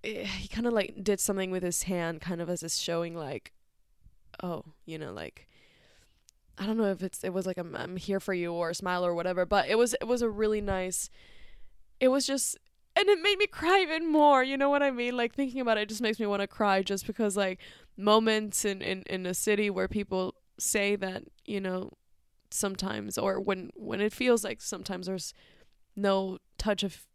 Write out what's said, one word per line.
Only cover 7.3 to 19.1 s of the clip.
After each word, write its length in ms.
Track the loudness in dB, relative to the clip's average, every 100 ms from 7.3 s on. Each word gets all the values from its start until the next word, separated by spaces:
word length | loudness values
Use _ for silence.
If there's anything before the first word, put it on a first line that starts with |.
was 140 | -4 -4
like, 100 | -6
"I'm, 180 | -8 -8
I'm 220 | -8 -8
here 220 | -2 -4
for 140 | -2
you," 200 | -4 -2
or 160 | -2 -4
a 60 | -4
smile 300 | -2 0 0
or 80 | 0
whatever, 300 | -2 0 2
but 220 | 4 4
it 100 | 4
was, 160 | 4 2
it 120 | 0
was 140 | 0
a 80 | 0
really 320 | 0 0 0
nice, 480 | 0 -2 -2 -4 -8 -12 -20 -20 -18 -16 -16 -18 -20 2
it 100 | 4
was 160 | 4 2
just, 300 | -2 -2 -6 _ _ _ 2
and 140 | 6
it 120 | 6
made 180 | 4 2
me 80 | 0
cry 340 | 0 4 4
even 300 | 4 0 2
more, 320 | 6 8 8
you 140 | 4 2
know 120 | 4
what 140 | 4
I 80 | 2
mean? 260 | 0 -2 0
Like, 160 | -2
thinking 280 | 0 -4 -2
about 160 | 0 2
it 100 | 0
just 120 | -2
makes 180 | -2 0
me 80 | 0
wanna 200 | 0 -2
cry, 360 | 0 4 4
just 240 | 2 -4 -6
because, 280 | 0 0 2
like, 240 | -2 -2 -12 -20 -20 -2
moments 680 | 6 6 6 2 0 -2
in, 180 | -2 -2
in, 180 | -4 -6
in 220 | -4